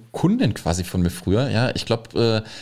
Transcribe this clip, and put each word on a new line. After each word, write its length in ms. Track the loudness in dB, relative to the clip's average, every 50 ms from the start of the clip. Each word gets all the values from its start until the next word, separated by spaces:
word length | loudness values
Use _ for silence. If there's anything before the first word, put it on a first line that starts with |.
| -6 -12
Kundin 420 | -4 0 2 2 2 2 2 0 0
quasi 300 | -2 -2 -2 -2 -2 -2
von 180 | -2 0 0
mir 100 | 0 0
früher. 380 | 0 -2 0 0 2 2 2 2
Ja, 220 | 0 0 0 0 0
ich 120 | -2 -2
glaub, 280 | -2 -2 -2 -4 -4 -2
äh, 280 | 2 2 2 2 0 -2 -6 -12 -18